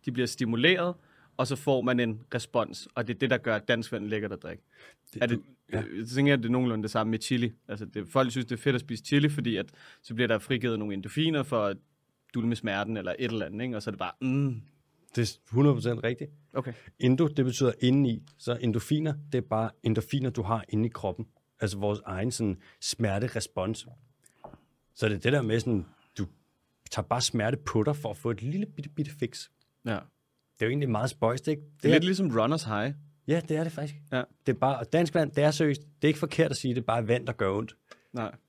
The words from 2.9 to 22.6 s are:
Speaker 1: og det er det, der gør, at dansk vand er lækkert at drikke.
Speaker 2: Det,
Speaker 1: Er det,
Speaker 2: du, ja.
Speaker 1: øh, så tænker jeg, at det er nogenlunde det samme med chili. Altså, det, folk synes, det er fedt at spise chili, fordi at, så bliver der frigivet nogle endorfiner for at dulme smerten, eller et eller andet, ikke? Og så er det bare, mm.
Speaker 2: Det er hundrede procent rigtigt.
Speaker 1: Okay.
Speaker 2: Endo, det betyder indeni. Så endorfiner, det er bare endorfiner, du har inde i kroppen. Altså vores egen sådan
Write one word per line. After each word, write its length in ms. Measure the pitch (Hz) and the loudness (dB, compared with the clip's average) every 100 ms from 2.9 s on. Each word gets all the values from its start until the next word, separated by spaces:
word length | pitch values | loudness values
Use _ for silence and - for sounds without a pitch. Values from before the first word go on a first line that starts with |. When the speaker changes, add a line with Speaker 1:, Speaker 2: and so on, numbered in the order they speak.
Speaker 1:
og 120 | - 113 | -8 -6
det 60 | |
er 40 | 120 | -2
det, 120 | 131 | 0
der 80 | 123 | 0
gør, 180 | 120 107 | 0 -2
at 120 | 104 | 0
dansk 240 | 117 113 | -2 0
vand 120 | 107 | -6
er 40 | 104 | -4
lækkert 240 | 107 104 | -4 -4
at 100 | 95 | -8
drikke. 200 | 82 85 _ _ - _ _ | -12 -14 _ _ -20 _ _
Speaker 2:
Det, 80 | 110 | -2
Speaker 1:
Er 40 | 117 | 0
det, 100 | 117 | 0
Speaker 2:
du, 40 | - _ _ | -4 _ _
ja. 100 | 113 | -6
Speaker 1:
øh, 240 | 78 87 113 | -6 -8 -4
så 60 | |
tænker 180 | 127 143 | 2 4
jeg, 60 | 139 | 4
at 40 | |
det 60 | 113 | 2
er 40 | |
nogenlunde 300 | 127 123 110 | 2 2 0
det 80 | 104 | -2
samme 200 | 113 110 | 0 0
med 80 | 110 | -2
chili. 340 | - 127 117 113 - | 0 0 0 -4 -12
Altså, 160 | 104 | -10
det, 240 | 107 104 90 | -8 -10 0
folk 220 | 135 131 | 2 2
synes, 160 | 120 117 | 0 -4
det 120 | 120 | -2
er 40 | |
fedt 120 | 143 | 0
at 60 | 123 | 0
spise 240 | - 117 | -4 -10
chili, 240 | - 143 147 | 2 4 4
fordi 280 | 147 117 101 | 2 -2 -2
at, 100 | - - - - | -4 -12 -20 -20
så 120 | - | -10
bliver 140 | 117 120 | -2 2
der 100 | 110 | 2
frigivet 400 | - 131 120 110 | 0 -2 0 -2
nogle 160 | 104 | -2
endorfiner 480 | 98 101 - 160 151 | -6 -4 0 0 0
for 220 | 131 120 | 0 0
at 120 | 104 98 _ _ _ _ _ | 0 -2 _ _ _ _ _
dulme 220 | 120 117 117 | -2 -2 -2
smerten, 400 | 110 98 104 110 | -2 -2 -2 -4
eller 180 | 92 - | -4 -4
et 120 | 120 | -2
eller 140 | 113 80 | -2 -4
andet, 180 | 101 | -6
ikke? 120 | 127 110 | -6 -6
Og 60 | |
så 80 | 107 | -6
er 20 | |
det 60 | 98 | -6
bare, 140 | 92 - | -6 -4
mm. 400 | 131 135 139 117 - _ _ _ _ - | -2 0 0 -4 -12 _ _ _ _ -2
Speaker 2:
Det 60 | 113 | -2
er 80 | - _ | -4 _
hundrede 200 | 117 143 131 | 4 6 6
procent 280 | 117 113 | 0 0
rigtigt. 260 | 113 123 143 - _ | -2 -4 -10 -14 _
Speaker 1:
Okay. 200 | 131 123 113 - _ | -6 -6 -12 -20 _
Speaker 2:
Endo, 280 | 127 131 160 | 4 6 4
det 180 | 147 | 2
betyder 280 | 127 120 131 - | 0 2 0 4
indeni. 420 | 123 135 135 110 - _ | 4 4 4 0 -8 _
Så 200 | - 120 | -6 -2
endorfiner, 540 | 123 107 - 151 156 147 - | 0 0 0 0 0 -4 -2
det 60 | 127 | -4
er 40 | 123 | 0
bare 220 | 110 113 - | -2 -2 -2
endorfiner, 480 | - 110 - 139 127 | 0 0 0 -2 -2
du 120 | - | -2
har 220 | 95 113 - | -2 -2 0
inde 180 | 107 113 | 0 0
i 20 | |
kroppen. 380 | - 101 92 110 _ _ _ | -2 -6 -4 -12 _ _ _
Altså 180 | 107 98 | -4 0
vores 220 | 104 104 | -2 -2
egen 260 | - 92 117 | -4 -4 -4
sådan 280 | 120 110 90 | -2 -2 -2